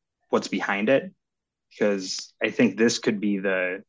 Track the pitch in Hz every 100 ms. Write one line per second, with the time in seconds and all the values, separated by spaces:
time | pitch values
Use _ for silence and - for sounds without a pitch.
0 | _ _ _ 113 - 98 95 101 110 135
1 | - - _ _ _ _ _ - 104 98
2 | 92 - - - 110 104 117 98 117 117
3 | - 104 104 98 98 95 92 95